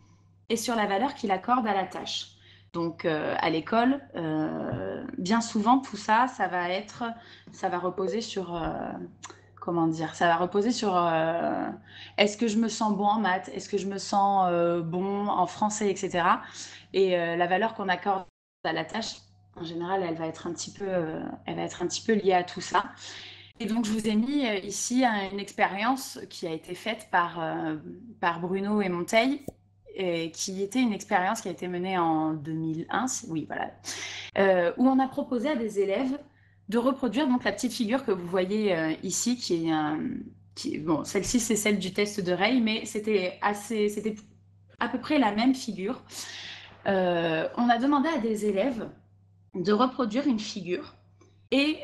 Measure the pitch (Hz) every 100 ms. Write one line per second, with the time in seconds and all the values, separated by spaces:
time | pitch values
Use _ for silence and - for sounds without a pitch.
0 | _ _ _ _ - 226 247 226 208 196
1 | 277 - 208 185 240 254 220 196 185 160
2 | - - - - - - _ 170 170 160
3 | 175 151 - - 165 160 - 226 247 277
4 | - - 160 156 156 156 147 - 190 -
5 | - - 180 226 226 220 214 269 262 208
6 | - 220 262 - 185 180 175 190 208 -
7 | 233 233 - - - - 190 175 180 180
8 | 190 214 220 196 175 170 160 - - -
9 | 175 - - - - - - 170 165 160
10 | 160 - 175 170 180 202 220 233 208 180
11 | 170 160 160 170 - - - - - -
12 | - - 208 - 233 214 226 - 214 196
13 | 202 220 190 185 - - - 202 190 196
14 | - 202 202 196 180 175 170 175 165 180
15 | 196 202 208 - 175 - 208 208 208 185
16 | 180 180 175 240 - - - - - 190
17 | 190 180 170 170 175 185 226 220 190 180
18 | 202 190 - _ _ _ 170 160 160 220
19 | 220 - - _ _ - 165 170 175 196
20 | 175 160 160 156 170 160 - - 196 185
21 | 156 165 - - - 170 170 - 175 -
22 | - 214 185 180 175 180 - 190 - -
23 | - - - - - - 214 226 214 220
24 | 220 214 247 294 247 196 196 190 - 247
25 | 247 208 190 202 196 - 180 190 226 262
26 | - - 190 - 170 160 - 175 208 226
27 | - 180 170 170 160 165 160 156 175 175
28 | 226 - 180 165 175 196 202 208 190 175
29 | 170 226 254 294 - - _ _ 508 202
30 | 185 170 165 - - 190 196 254 247 190
31 | - 196 185 226 190 165 180 180 185 185
32 | 165 156 156 156 147 160 160 160 - 190
33 | 254 - - 160 - - - - - -
34 | - - - - 196 180 170 - 254 262
35 | 262 285 285 247 277 269 220 190 190 208
36 | 262 285 - _ _ _ - 226 247 262
37 | 247 214 294 247 214 202 240 - 208 262
38 | 247 185 175 185 185 208 208 165 160 160
39 | 185 - 240 247 - 170 165 156 151 156
40 | 156 - - - - - - - 156 151
41 | - 202 185 247 226 208 214 202 180 208
42 | 208 208 175 175 208 262 220 220 - 214
43 | 214 202 180 - 208 208 - 220 208 208
44 | 214 208 - - _ _ - - 240 247
45 | - 294 220 208 254 254 - 180 190 262
46 | - - - - - - - - - 190
47 | 180 170 165 160 - - 240 233 269 294
48 | 302 311 226 208 208 190 254 226 165 -
49 | _ _ _ _ _ 190 175 208 254 -
50 | 233 233 285 220 - 208 170 180 - -
51 | _ _ - _ _ 262 294 311